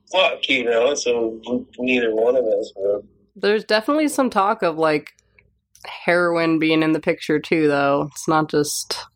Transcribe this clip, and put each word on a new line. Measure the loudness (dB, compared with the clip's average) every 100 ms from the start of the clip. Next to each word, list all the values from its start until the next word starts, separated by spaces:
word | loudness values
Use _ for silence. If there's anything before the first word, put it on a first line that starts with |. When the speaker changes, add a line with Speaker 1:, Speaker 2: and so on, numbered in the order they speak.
| _
Speaker 1:
"Fuck," | 0 2 0 -2
you | 0 2
know, | 2 2 0
so | -2 -2 -2 -6 -6 -6 -6 -6
neither | -2 0 0 2
one | 2 2
of | 0
us | -2 -4 -4
were. | -4 -4 -6 _ _ -4
Speaker 2:
There's | 0 0
definitely | 0 -2 0 0 0
some | 0 0
talk | 0 0 0
of, | -2 0
like, | 0 0 -4 -16 _ _ _ _ _ _ -18
heroin | -6 0 2 2 2 2 2
being | 2 2
in | 2
the | 0
picture | -2 -4 -2 -2
too, | 0 2 2
though. | 2 2 0 -2
It's | -6 0
not | 0 2
just | 0 -2 -4 -8 -10 -10